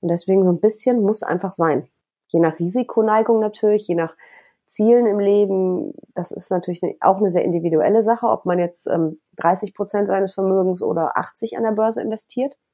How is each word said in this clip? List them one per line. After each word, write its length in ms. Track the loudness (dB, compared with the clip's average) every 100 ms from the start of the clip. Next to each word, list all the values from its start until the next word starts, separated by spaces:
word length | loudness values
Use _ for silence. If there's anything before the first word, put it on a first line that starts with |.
Und 100 | -4
deswegen 340 | -4 0 2
so 60 | 4
ein 100 | 4
bisschen 420 | 0 0 0 2
muss 200 | 0 -2
einfach 300 | -4 -6 -6
sein. 360 | -2 0 0 -4 _ _ _ _
Je 120 | 2
nach 180 | 2 0
Risikoneigung 840 | -2 -2 -2 0 2 2 2 2
natürlich, 460 | 0 -2 0 0 0
je 60 |
nach 200 | -2 -2 -6 -20 -20 _ _ -12
Zielen 400 | 0 4 4 4
im 120 | 2
Leben, 760 | 2 2 2 0 0 -2 -6 -12 -16
das 160 | -12 -10
ist 200 | -10 -4
natürlich 320 | -4 -4 -6
ne-, 140 | -6 0
auch 160 | 2 2
eine 140 | 2
sehr 120 | 0
individuelle 600 | 0 0 0 2 2 2
Sache, 240 | 2 0 0
ob 180 | -2
man 140 | 0 -2
jetzt, 280 | -2 -4 -4
ähm, 320 | -2 -2 -4 _ -2
dreißig 360 | 0 0 -2
Prozent 360 | -8 -4 -2 0
seines 260 | 0 -2
Vermögens 480 | -2 0 2 0 0
oder 340 | -2 -2 -2 -4
achtzig 400 | -6 -8 -8 -4
an 60 |
der 100 | -2
Börse 300 | 0 -2 -2
investiert. 560 | -6 -8 -8 -6 -6 -6 _